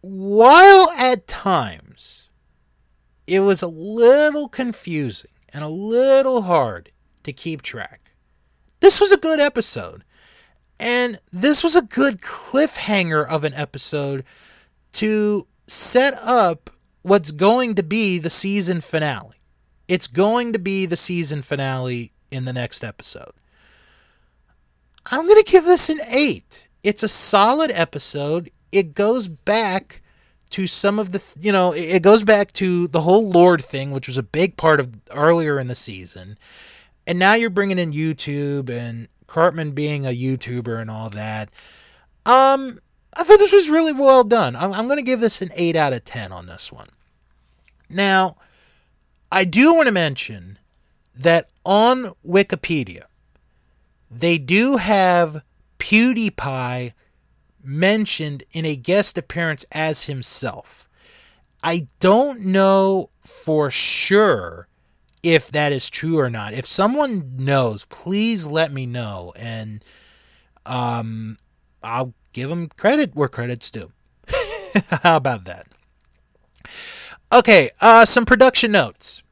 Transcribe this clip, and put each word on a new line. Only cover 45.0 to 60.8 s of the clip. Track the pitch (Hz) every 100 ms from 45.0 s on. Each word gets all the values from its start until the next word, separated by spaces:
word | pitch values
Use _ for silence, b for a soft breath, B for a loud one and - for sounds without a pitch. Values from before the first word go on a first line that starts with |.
give | 254 254
this | 226 -
an | 180 156
eight | 170 160
out | 147
of | 127
ten | - 117 98
on | 90 87
this | - -
one. | - - _ _ _ _ _ _ _ _ _ _
Now, | 180 196 190 185 - _ _ _ _ _ _ _ _ _
I | 190
do | 185 185 294 330
wanna | 277
mention | 190 160 131 - 104 87 101 _ _ _ _ _ 127
that | 147 165 - _
on | - 202 233 254 233 - 165
Wikipedia, | 185 196 175 - 160 107 85 - _ _ _ _ _ _ _ _ _ _
they | 117 170 170
do | 131 190 247 269
have | 185 208 185 175 165 151 _ _ _ _
PewDiePie | - 214 240 233 214 - 139 131 123 127 123 _ _ _ _ _ _ _
mentioned | 135 147 185 220 214 - 156 139 -
in | 165 160
a | 143
guest | 123 196 202 -
appearance | - 170 165 147 -
as | 156 160 151 -
himself. | 135 120 - 127 90 - -